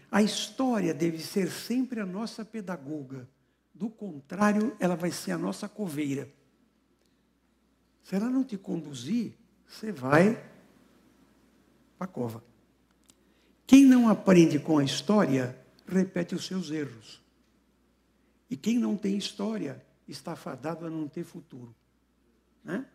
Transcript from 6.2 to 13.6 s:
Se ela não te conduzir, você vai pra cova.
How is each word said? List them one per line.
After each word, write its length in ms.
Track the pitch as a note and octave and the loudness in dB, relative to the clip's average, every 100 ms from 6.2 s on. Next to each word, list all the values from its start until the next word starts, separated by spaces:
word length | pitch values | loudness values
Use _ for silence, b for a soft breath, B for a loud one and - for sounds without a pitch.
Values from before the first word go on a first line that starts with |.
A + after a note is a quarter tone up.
| A#2+ - _ _ _ _ _ _ _ _ _ _ _ _ _ _ _ _ | -8 -16 _ _ _ _ _ _ _ _ _ _ _ _ _ _ _ _
Se 140 | - F#3+ | -8 -4
ela 120 | A#3 | -2
não 140 | C4 | -2
te 140 | C4 F#3+ | -2 -6
conduzir, 800 | - E3+ D3 C3+ B2+ A#3 G3+ - _ _ _ | -8 -8 -8 -10 -4 -4 -4 -10 _ _ _
você 240 | - A3 | -14 -10
vai 500 | D#3+ B2+ D3 G3 A#3+ - - - _ _ _ _ _ _ _ _ _ _ _ _ _ | -8 2 6 6 4 -6 -20 -20 _ _ _ _ _ _ _ _ _ _ _ _ _
pra 120 | F#3 | -10
cova. 340 | - A#2+ A2+ - _ _ _ _ _ _ _ _ _ _ _ | -6 -8 -8 -16 _ _ _ _ _ _ _ _ _ _ _